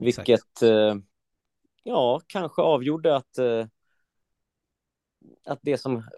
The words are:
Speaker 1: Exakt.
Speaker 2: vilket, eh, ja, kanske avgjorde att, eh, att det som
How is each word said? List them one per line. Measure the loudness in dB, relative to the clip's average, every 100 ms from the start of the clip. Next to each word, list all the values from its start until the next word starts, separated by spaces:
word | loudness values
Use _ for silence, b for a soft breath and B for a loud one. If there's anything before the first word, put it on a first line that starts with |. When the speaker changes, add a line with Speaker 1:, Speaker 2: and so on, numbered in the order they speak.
Speaker 1:
Exakt. | -4 -2 2
Speaker 2:
vilket, | 2 _ 0
eh, | 4 4 2 0 -10 _ _ _ _ _ _ _
ja, | -6 -2 0 -2 _
kanske | -8 -6 -2
avgjorde | 0 2 0 -2 0 -2
att, | -4 -4
eh, | -2 -2 -6 _ _ _ _ _ _ _ _ _ _ _ _ _ _ _ _ _ -14
att | -8
det | -4 -4
som | -4 -6 -8